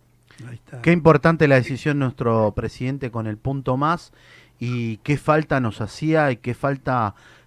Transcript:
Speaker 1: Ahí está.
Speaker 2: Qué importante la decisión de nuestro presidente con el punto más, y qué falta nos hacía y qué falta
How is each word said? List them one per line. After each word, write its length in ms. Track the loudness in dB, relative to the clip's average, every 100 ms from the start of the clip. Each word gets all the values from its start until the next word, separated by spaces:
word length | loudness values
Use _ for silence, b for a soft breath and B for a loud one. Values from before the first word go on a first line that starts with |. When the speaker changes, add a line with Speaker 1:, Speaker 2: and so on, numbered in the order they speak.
| _ _ _ -20 -18
Speaker 1:
Ahí 60 | -18
está. 260 | -18 -4
Speaker 2:
Qué 100 | 2
importante 560 | 6 6 6 4 4 4
la 80 | 4
decisión 440 | 2 -4 -2 -2
de 60 | -2
nuestro 460 | -2 0 2 2 0
presidente 560 | -8 -6 -8 -6 -8
con 160 | -6 -8
el 100 | -6
punto 400 | -6 -6 -2 -2
más, 340 | 0 -2 -6 b b b b _
y 380 | -6 -4 -4 -6
qué 200 | -4 -2
falta 420 | 0 0 0 -2
nos 200 | -2 -4
hacía 500 | -10 -6 0 2 2
y 60 | -2
qué 180 | -6 -4
falta 580 | -4 -4 -4 -2 -2 -6 b b